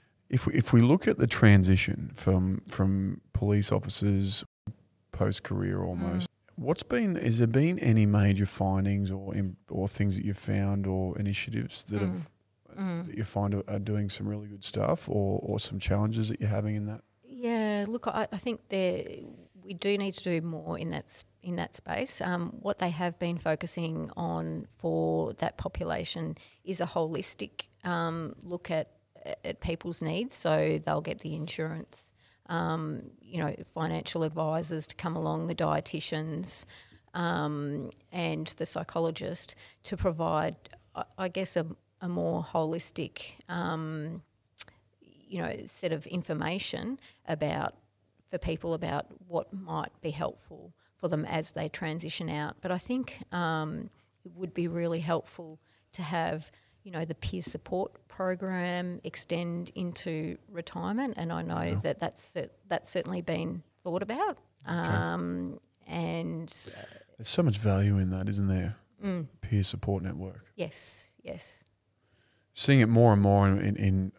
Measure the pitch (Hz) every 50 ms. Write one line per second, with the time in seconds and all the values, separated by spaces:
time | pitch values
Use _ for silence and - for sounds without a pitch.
0 | _ _ _ _ _ - - 127 - - - - 113 - - 117 117 123 151 190
1 | - 226 - - 131 117 - - - 107 101 98 92 90 95 92 - - - -
2 | - - - - - 98 92 92 92 95 95 95 - - - - 98 98 98 98
3 | 95 95 90 - - _ - - 107 101 104 104 101 - 104 104 104 101 - -
4 | 104 101 101 98 98 95 95 - - - _ _ _ - - - _ _ _ _
5 | _ _ - - 101 104 101 - - - 101 98 95 95 95 95 92 90 90 90
6 | 87 87 - - 180 - - _ _ _ _ - 131 131 170 - - - 247 240
7 | 233 196 175 - - 120 113 113 120 113 117 131 147 165 180 - - 127 113 110
8 | 107 104 104 104 101 101 98 98 101 95 - - 98 95 95 95 95 98 101 101
9 | 101 92 95 98 98 98 104 104 98 92 87 - _ - - 98 95 101 - -
10 | 104 101 92 92 - 101 101 - - - 101 101 98 98 101 101 98 95 95 92
11 | 92 92 87 - 104 101 98 - - - 110 113 120 - - - - - 104 104
12 | 101 90 92 90 156 - - _ _ _ _ _ _ - - - 196 185 175 170
13 | 175 175 104 107 110 - - 101 101 101 101 98 95 - 104 101 101 110 104 104
14 | 104 98 - - 104 101 104 104 104 101 101 98 - - - 107 104 123 160 170
15 | - - - 104 101 98 98 98 - - 104 110 - - - 98 - - 110 101
16 | 104 110 110 113 110 107 107 - - 107 107 104 104 107 104 104 104 104 110 -
17 | - _ _ _ _ 247 262 247 240 233 233 226 220 214 208 202 202 202 226 233
18 | - - - - - - - 185 - 254 226 - - - - 190 185 180 175 151
19 | - - - - - - - - - - _ 190 180 190 196 170 - 202 202 202
20 | 196 196 185 - - 185 175 165 160 170 160 151 156 165 170 - - 170 165 151
21 | - - - - - _ _ _ - 185 175 170 170 - - - - - - -
22 | 262 277 - - - 180 180 175 175 - - - - 202 202 - 185 175 170 151
23 | 180 175 170 - 180 170 175 165 - 165 156 151 - 170 - 175 165 165 160 160
24 | 160 156 - - 170 170 170 165 165 160 160 165 - - _ _ - 165 165 -
25 | 160 165 165 165 160 165 - - 160 - - - - - - - 170 165 165 170
26 | 170 - - 170 165 160 165 - - - - _ _ - 190 170 170 151 - 175
27 | 165 160 165 156 160 - - - 202 - - - - - _ _ - 180 175 170
28 | 170 165 165 165 160 147 - - 139 175 175 175 - - 165 156 - - _ _
29 | _ _ _ - - - - - - - - - - - 170 170 - 180 170 -
30 | 165 156 160 180 240 269 - - - 165 156 156 156 156 160 156 156 160 151 151
31 | 156 160 160 - - 156 151 160 151 170 - - 160 160 160 160 - - - -
32 | - - _ _ _ _ _ _ _ - 170 165 170 165 160 160 160 156 151 143
33 | - - - _ - 110 - 170 156 147 - - - - _ 165 165 165 165 165
34 | 165 - - 165 160 156 151 165 160 156 156 165 165 156 165 156 156 - - -
35 | - 170 160 170 160 156 156 160 160 170 170 - 165 156 151 151 160 - - -
36 | - - 165 156 156 160 151 165 185 - - - - - - - - - - -
37 | _ _ - 175 175 170 170 151 147 147 147 147 147 143 143 143 135 - - -
38 | _ _ - 180 170 165 160 156 160 - - - - - - 170 165 - - 170
39 | 165 165 165 - - - 175 - - - - - - - - _ - - 202 175
40 | - 190 165 156 165 165 165 151 160 160 - - - - - - _ _ - -
41 | - - _ - 190 185 175 190 190 180 - 175 160 165 - - _ _ _ _
42 | 185 175 175 175 170 165 165 170 160 - - 170 160 156 165 170 - - - -
43 | 151 - - - - - - - - - 175 175 175 180 165 160 160 156 160 156
44 | 151 160 165 170 - _ _ _ _ _ _ - - - - _ _ _ _ _
45 | _ - _ _ _ - 190 175 165 - - - - - - - - 175 160 156
46 | 156 - - 180 - - 160 156 - - 175 196 - - - - - 220 269 269
47 | - - - _ _ - 165 151 151 147 - - 135 - - - _ _ _ _
48 | _ _ _ _ _ _ - 175 - 165 165 - - 170 165 160 175 165 139 -
49 | - - - - 185 180 170 165 - - - 190 190 165 160 156 156 - - _
50 | - 160 151 143 165 - - - _ - - - - 175 - _ _ _ _ _
51 | - 165 160 151 151 - 165 160 156 - - 160 156 - - - 185 156 156 170
52 | 165 160 - - 175 160 - 151 - - - - - 185 180 180 - - 247 262
53 | 247 - - - - - - 175 175 160 160 156 156 156 156 156 - - - _
54 | _ _ _ _ - 185 170 170 185 170 - - 170 170 165 170 170 170 170 165
55 | 160 160 170 165 - - - - 170 160 156 156 _ _ _ _ _ _ - -
56 | 175 151 180 170 147 - - 160 156 - - _ _ _ _ _ _ 196 175 156
57 | 165 160 160 - - - - 180 - - - - - - - 180 190 - - -
58 | _ _ - - 190 185 185 180 190 190 185 180 175 180 180 180 180 180 175 -
59 | - 160 - - - - 170 170 175 175 170 175 175 - - - 180 175 170 -
60 | - 180 165 156 160 170 - - - - 208 170 165 - - 175 170 185 208 233
61 | 277 262 - - 170 165 165 170 170 165 170 175 170 170 170 196 - 151 - -
62 | 165 165 - - - - - 175 - - - _ _ 190 175 - - - - 180
63 | - - 185 180 170 - 165 175 165 175 175 175 - _ _ _ - 185 170 185
64 | 196 202 226 285 392 415 320 - - _ _ _ - - 170 170 170 165 165 165
65 | 165 165 170 175 175 175 175 180 180 175 - - - _ _ _ _ - 160 170
66 | 165 165 165 165 165 170 165 160 165 160 - - - - - - - - - -
67 | - _ _ - 110 - - - 170 147 104 104 110 107 95 95 101 101 101 98
68 | 95 92 92 92 95 104 101 98 98 98 95 92 92 - 107 - _ _ _ _
69 | 202 196 185 175 160 135 - _ - - 107 101 98 - - 95 - 104 98 95
70 | 85 95 92 78 92 95 - - - - _ - 175 151 - - - - - -
71 | - - _ _ - - - 175 - - - - - _ _ _ _ _ _ _
72 | _ _ _ _ _ _ _ _ _ _ _ - - - 139 135 117 110 117 113
73 | 120 117 104 101 101 101 101 101 98 98 95 101 98 101 101 - 101 98 95 95
74 | 95 95 -